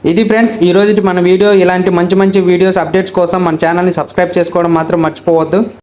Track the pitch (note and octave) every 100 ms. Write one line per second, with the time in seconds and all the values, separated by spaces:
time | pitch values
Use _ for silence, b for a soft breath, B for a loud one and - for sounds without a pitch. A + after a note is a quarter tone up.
0 | - F3 A3+ A3 A3+ - F3 F#3 G3+ G#3
1 | G3 F3+ F3 F#3 G#3 G3 F3+ F3+ F#3 F3
2 | F3 F#3+ G3 F#3+ F3+ F3 F#3 F#3 D#3 F#3+
3 | F#3 F3+ F3 F#3 F3 D#3+ E3 F3 F3+ F3
4 | D3 - F3+ F3 E3+ F3 E3+ E3 D#3+ E3+
5 | D#3+ D#3 - E3 D#3 F3+ A#3 -